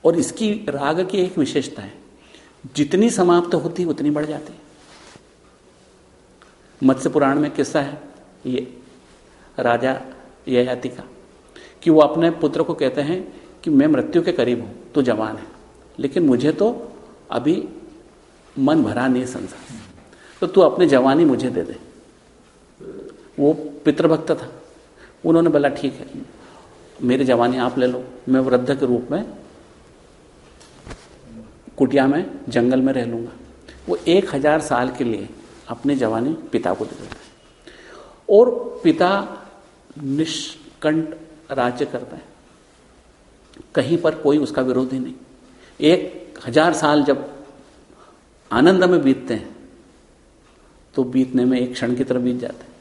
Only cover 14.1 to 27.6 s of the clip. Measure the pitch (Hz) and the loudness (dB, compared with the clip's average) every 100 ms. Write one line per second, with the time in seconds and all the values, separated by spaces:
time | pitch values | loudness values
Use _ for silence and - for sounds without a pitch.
14.1 | 175 170 165 120 117 101 - - 151 127 | 0 0 0 0 -2 -6 -16 -4 0 0
15.1 | 107 110 107 - - - - - - 135 | 0 -4 -8 -16 -20 -20 -20 -20 -8 -4
16.1 | 180 156 120 143 160 214 240 - - - | 2 2 4 2 2 0 -2 -12 -18 -20
17.1 | - - 117 131 185 - - - - - | -20 -8 -4 0 -2 -4 -14 -20 -20 -20
18.1 | - _ - - - 135 156 110 107 131 | -20 _ -20 -16 -2 2 2 2 0 0
19.1 | 127 123 - - - - - - - - | 0 -2 -8 -12 -14 -18 -20 -20 -20 -20
20.1 | - - - 180 196 160 - 170 135 131 | -20 -20 -6 2 6 6 6 4 6 4
21.1 | 143 165 117 127 - - - - - - | 4 4 2 0 -4 -6 -10 -16 -20 -20
22.1 | _ _ _ _ _ _ _ - - - | _ _ _ _ _ _ _ -18 -18 -18
23.1 | - - - 143 156 - - - 139 165 | -20 -18 0 2 2 -4 -4 -2 2 2
24.1 | 156 160 160 - - - - - - - | 2 0 -4 -4 -18 -20 -20 -20 -20 -20
25.1 | - 165 165 170 151 143 135 135 - - | -8 2 4 4 4 0 -2 -6 -8 -16
26.1 | - - - - - - - - - 123 | -16 -16 -20 -20 -20 -20 -20 -20 -6 -2
27.1 | 123 131 120 120 127 | 0 2 4 2 0